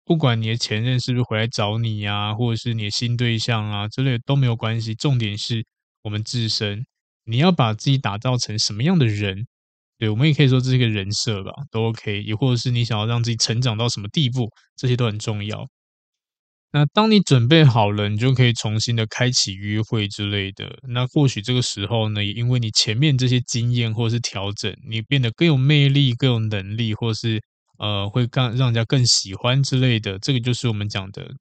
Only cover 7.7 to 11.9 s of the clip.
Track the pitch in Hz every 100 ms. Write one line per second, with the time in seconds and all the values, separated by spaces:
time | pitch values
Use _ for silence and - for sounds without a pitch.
7.7 | 107 - 135 117 101 131 123 - 107 -
8.7 | 104 147 185 117 104 101 95 117 _ _
9.7 | _ _ - 107 107 156 147 139 127 127
10.7 | 127 120 107 95 104 - 101 95 - -
11.7 | 110 113